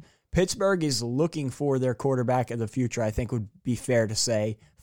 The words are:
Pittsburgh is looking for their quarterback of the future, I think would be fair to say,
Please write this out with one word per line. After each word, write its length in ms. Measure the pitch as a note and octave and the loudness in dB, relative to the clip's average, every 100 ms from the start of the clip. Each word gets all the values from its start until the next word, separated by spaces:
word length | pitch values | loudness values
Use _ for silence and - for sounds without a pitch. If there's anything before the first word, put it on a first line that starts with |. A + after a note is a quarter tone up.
| - _ _ | -16 _ _
Pittsburgh 520 | E3+ F#3 - G3 F#3+ | 2 2 2 2 2
is 200 | D3+ A#2 | 0 0
looking 460 | A#2+ B2+ C3 D#3 C3+ | -2 0 0 0 -6
for 280 | - C#3+ C3+ | -2 0 2
their 160 | B2+ | 0
quarterback 560 | A#2+ C#3 C3 A#2+ B2+ A#2 | 0 0 0 2 0 0
of 100 | A#2+ | -4
the 80 | A2 | -4
future, 360 | C3 A#2+ - | -2 -2 0
I 80 | A2 | -2
think 200 | - A#2 | -2 -2
would 160 | B2 G2+ - | -4 -6 -6
be 120 | - A#2 | -4 -4
fair 320 | - A#2 A2 | 2 2 2
to 80 | - | 0
say, 420 | - G#2+ G#2+ A2 _ _ | 0 0 0 -4 _ _